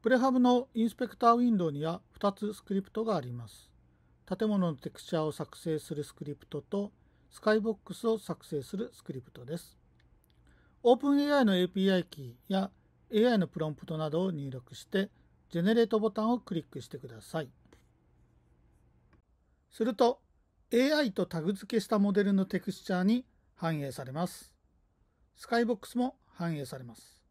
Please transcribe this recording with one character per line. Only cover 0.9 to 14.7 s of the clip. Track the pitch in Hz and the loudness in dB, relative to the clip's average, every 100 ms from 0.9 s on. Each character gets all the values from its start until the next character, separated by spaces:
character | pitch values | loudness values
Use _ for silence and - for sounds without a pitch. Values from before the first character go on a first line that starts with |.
ペ | - 240 | -2 -8
ク | |
タ | - 233 | 2 4
ー | 240 | 6
ウ | |
ィ | 247 | 4
ン | 208 | 2
ド | 165 | 0
ウ | |
に | 143 | -2
は | 160 175 _ | -4 -6 _
二 | - 202 | -2 -2
つ | 196 208 | -2 -8
ス | 214 | -8
ク | - | -4
リ | 196 | -4
プ | 196 | -4
ト | - | -6
が | 220 185 | -2 -2
あ | |
り | 123 | -4
ま | 120 113 | -12 -14
す。 | - - _ _ _ _ _ | -20 -20 _ _ _ _ _
建 | - 185 220 | -10 -4 0
物 | 202 175 | 2 0
の | |
テ | 151 - | -2 -10
ク | - | -14
ス | |
チ | - | -4
ャ | 165 | -2
ー | |
を | 156 | -2
作 | 147 151 - | -4 -12 -8
成 | 170 156 | -6 -6
す | - | -4
る | 147 | -10
ス | 143 | -10
ク | - | -12
リ | 147 | -12
プ | 143 - | -12 -12
ト | 147 | -14
と、 | - 196 202 _ _ _ _ | -6 -6 -6 _ _ _ _
ス | - | -4
カ | 214 | 2
イ | 214 | 2
ボ | 214 | 0
ッ | 208 | -6
ク | - | -10
ス | 190 233 | -6 -2
を | 220 | -2
作 | - 165 - | -4 -12 -6
成 | 151 | -8
す | 127 190 | -6 -8
る | - | -8
ス | - | -12
ク | - | -14
リ | 131 | -14
プ | - | -14
ト | - | -20
で | 123 170 | -12 -12
す。 | - _ _ _ _ _ _ _ _ _ _ _ | -12 _ _ _ _ _ _ _ _ _ _ _
オ | 240 | 4
ー | 254 | 6
プ | 285 | 6
ン | 285 | 2
エ | 285 | 4
ー | 285 | 4
ア | |
イ | |
の | 233 | 4
エ | 185 | 4
ー | 180 | 2
ピ | 190 | 2
ー | 190 | 2
ア | 185 | 2
イ | |
キ | 170 - 127 - _ | 0 -12 -16 -18 _
ー | |
や | 190 196 _ _ _ _ | -2 -2 _ _ _ _
エ | 214 | 2
ー | 240 | 4
ア | |
イ | 220 | 2
の | 165 | 0
プ | - | -2
ロ | 156 | -6
ン | |
プ | 143 | -6
ト | - 156 | -8 -4
な | 156 | -2
ど | 160 | -2
を | 190 | -2
入 | 156 139 | -4 -8
力 | 127 - | -10 -14